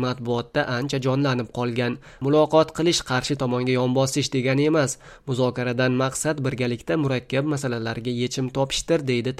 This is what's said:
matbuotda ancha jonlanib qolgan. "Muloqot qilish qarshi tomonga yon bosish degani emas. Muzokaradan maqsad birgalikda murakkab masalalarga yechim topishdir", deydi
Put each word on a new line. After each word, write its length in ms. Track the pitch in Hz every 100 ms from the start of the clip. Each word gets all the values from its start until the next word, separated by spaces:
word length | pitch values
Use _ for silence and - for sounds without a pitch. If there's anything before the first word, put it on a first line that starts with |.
matbuotda 600 | 127 120 117 120 117 147 143 120
ancha 260 | 139 135 135
jonlanib 460 | 131 143 123 113 -
qolgan. 400 | 120 120 120 - - -
"Muloqot 440 | 135 151 151 160 156 -
qilish 240 | 170 165 -
qarshi 260 | 127 - 139
tomonga 340 | 127 123 127 127
yon 160 | 127 131
bosish 340 | 131 143 135 135
degani 280 | 127 135 151
emas. 240 | 160 135 - - - -
Muzokaradan 640 | 123 123 123 123 120 127 127
maqsad 400 | 131 135 151 151 131
birgalikda 480 | 123 123 120 - 165
murakkab 400 | 139 127 - 135 151
masalalarga 580 | 143 135 117 113 113 117 120
yechim 240 | 123 - 127 135
topishdir", 440 | 139 - - 160 131
deydi 240 | 120 123